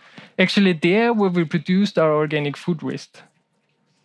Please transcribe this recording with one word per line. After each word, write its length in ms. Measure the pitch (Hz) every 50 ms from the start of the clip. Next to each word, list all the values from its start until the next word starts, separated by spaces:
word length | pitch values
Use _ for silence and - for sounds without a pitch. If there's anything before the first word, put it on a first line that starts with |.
| _ - - - - - _ -
actually 360 | 185 185 - 208 196 185 175
there 380 | 151 - 170 185 220 233 240
where 200 | 240 214 202 190
we 120 | 175 175 170
produced 540 | 147 - 165 143 - 185 190 208 - - -
our 160 | 160 156 151
organic 420 | 151 151 147 156 151 147 143 139
food 280 | - - 175 175 151 139
waste. 400 | 131 131 135 - - _ - - _ _ _ _ _ _ _ _ _ _ _ _ _ _ _ _